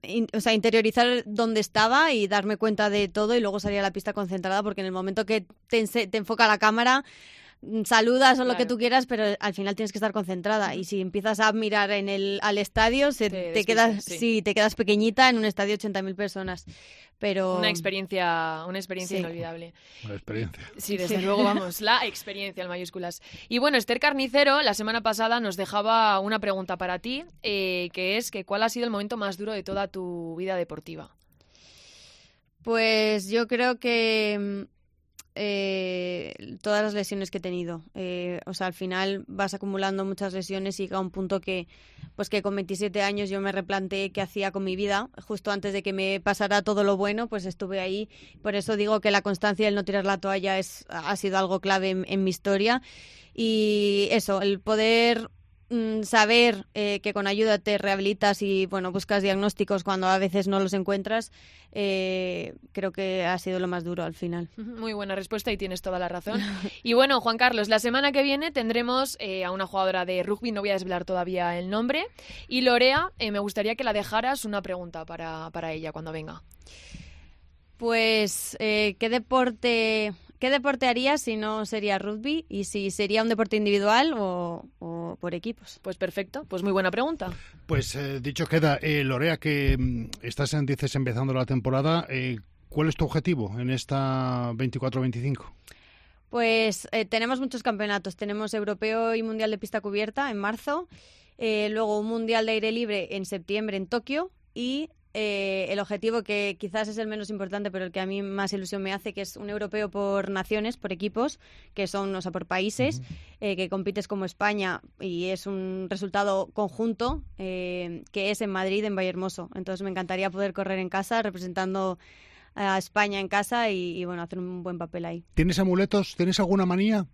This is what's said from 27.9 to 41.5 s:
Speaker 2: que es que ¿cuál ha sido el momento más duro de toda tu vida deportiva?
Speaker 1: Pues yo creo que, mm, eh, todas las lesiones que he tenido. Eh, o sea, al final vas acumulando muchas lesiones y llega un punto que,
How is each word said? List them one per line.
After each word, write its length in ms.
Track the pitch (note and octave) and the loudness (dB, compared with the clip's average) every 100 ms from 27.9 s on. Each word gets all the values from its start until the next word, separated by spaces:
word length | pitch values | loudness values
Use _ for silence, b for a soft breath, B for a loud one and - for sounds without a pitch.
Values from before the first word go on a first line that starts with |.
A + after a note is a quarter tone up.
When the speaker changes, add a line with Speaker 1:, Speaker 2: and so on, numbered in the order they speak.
Speaker 2:
que 240 | F3+ F#3 G#3 | -2 0 0
es 140 | A#3+ | -2
que 120 | G3 | -8
¿cuál 200 | F3+ G3+ | -4 0
ha 60 | A3+ | 0
sido 140 | B3 A#3 | 0 -2
el 60 | |
momento 240 | G#3 G#3 A#3 | -2 -4 -4
más 220 | G3+ F3+ | -4 -4
duro 160 | G#3 | -6
de 100 | G#3+ | -6
toda 240 | F#3+ G3 G3 | -4 -4 -4
tu 480 | F#3+ F3+ F3 E3 E3 | -6 -8 -6 -8 -6
vida 220 | F#3 F#3 | -4 -2
deportiva? 580 | E3+ D#3 D#3+ D#3+ D3+ _ B B B B B B B B B B B B B _ | -2 -6 -12 -14 -16 _ B B B B B B B B B B B B B _
Speaker 1:
Pues 640 | - A3+ A3+ A3 G#3+ G#3+ F#3+ | 0 4 4 4 4 2 2
yo 180 | A3+ A3+ | 0 2
creo 320 | A#3+ B3 B3 | 2 2 2
que, 580 | B3 A#3 A3+ A3 G#3+ G#3 G3+ G3 G3 | 0 2 4 2 2 0 -2 -4 -8
mm, 80 | _ _ _ _ - - - | _ _ _ _ -20 -16 -6
eh, 960 | G#3 G3+ G3 F#3+ F#3 F3+ F3+ F3+ E2 - - - | -2 -2 -2 -2 -2 -4 -4 -6 -8 -12 -14 -8
todas 200 | G#3 G#3 | 0 2
las 120 | G#3+ | 2
lesiones 360 | G#3 F#3+ G3+ F#3+ | -2 -4 -4 -4
que 80 | G3 | -6
he 20 | |
tenido. 420 | F3+ F3+ E3+ E3 D#3+ | -6 -6 -6 -8 -12
Eh, 460 | - F#3 F3+ F3+ F3 - | -10 -6 -4 -4 -6 -8
o 80 | |
sea, 140 | F3+ F#3 | -4 -4
al 60 | |
final 520 | F3+ F#3+ F#3 F#3+ G3 - | -4 -4 -2 -2 -2 -8
vas 260 | F#3+ G3 | -4 -4
acumulando 520 | G3 G3+ G3 G3 G3 G3 | -2 -6 -2 -2 -2 -4
muchas 260 | F#3+ G3 | -4 -4
lesiones 460 | F#3 F3+ F#3+ G3 F#3 | -6 -6 -4 -4 -6
y 40 | |
llega 160 | F#3+ F#3+ | -4 -4
un 120 | F#3+ | -4
punto 300 | F#3 F#3+ G3 | -6 -2 -2
que, 260 | F#3 | -2